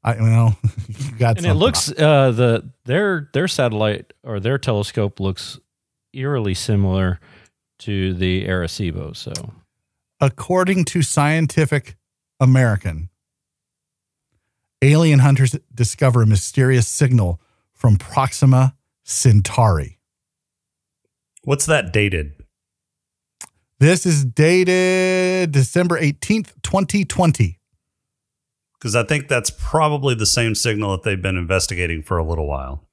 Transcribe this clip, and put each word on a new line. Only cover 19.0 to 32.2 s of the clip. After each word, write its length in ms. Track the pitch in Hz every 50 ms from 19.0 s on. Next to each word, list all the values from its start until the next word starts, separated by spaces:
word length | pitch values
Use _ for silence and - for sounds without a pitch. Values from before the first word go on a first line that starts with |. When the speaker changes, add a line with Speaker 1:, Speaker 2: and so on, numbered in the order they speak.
| _
Speaker 1:
Centauri. 920 | - - - - 131 107 101 95 - - - 117 107 87 76 69 62 - _ _ _ _ _ _ _ _ _ _ _ _ _ _ _ _ _ _ _ _ _ _ _ _ _ _ _ _ _ _
Speaker 3:
What's 220 | 127 143 139 -
that 260 | 156 160 139 104 85
dated? 420 | 82 107 104 98 92 80 76 71 - _ - _ _ _ _ _ _ _ _ _ _ _ _ _ _ _ _ _ _ _ - _ _ _ _ _ _ _
Speaker 1:
This 260 | 135 156 185 180 -
is 180 | 185 160 143 139
dated 1300 | 127 113 - 151 165 180 185 185 180 180 185 185 185 185 185 185 185 185 185 185 185 185 185 180 160
December 460 | 139 139 127 - - 175 180 175 170
eighteenth, 560 | - 165 143 147 _ - - 214 226 - - _ _
twenty 420 | - - - 190 190 - - 208 180
twenty. 560 | - - - 180 165 139 - 113 85 87 _ _ _ _ _ _ _ _ _ _ _ _ _ _ _ _ _ _ _ _ _ _ _ _ _
Speaker 3:
'Cause 160 | - 117 104
I 80 | 120 110
think 240 | - 151 147 135
that's 220 | - 135 123 104 -
probably 640 | - - - - - 160 156 151 147 143 135 139 123
the 120 | 110 107
same 260 | - - 123 117 113 107
signal 360 | - - 120 107 104 107 101
that 100 | 95 90 -
they've 180 | 110 98 92
been 160 | 90 98 95
investigating 680 | 90 85 82 95 92 - - 95 87 90 82 82 80 78
for 140 | - 95
a 40 | 85